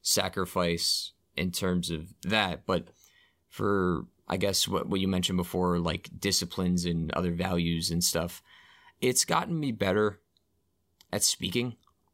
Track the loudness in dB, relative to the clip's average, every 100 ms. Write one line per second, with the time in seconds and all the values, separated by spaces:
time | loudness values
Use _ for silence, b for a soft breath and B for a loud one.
0 | 0 0 0 -2 -2 0 0 0 0 -2
1 | -4 _ _ -4 -2 0 0 0 0 -4
2 | -8 -10 0 2 2 -2 0 -2 -2 _
3 | b b b b _ -4 0 2 2 0
4 | -4 _ _ -2 0 0 0 0 0 0
5 | 0 0 0 0 0 0 2 2 0 -2
6 | -6 -4 0 0 -2 -2 0 0 0 -2
7 | -2 0 0 -2 0 0 0 0 0 0
8 | 0 0 -2 -6 B B B B B B
9 | 0 2 2 0 0 -2 -2 0 2 4
10 | 2 0 _ _ _ _ _ _ _ _
11 | -6 0 0 0 -2 -2 -2 -6 _ _
12 | _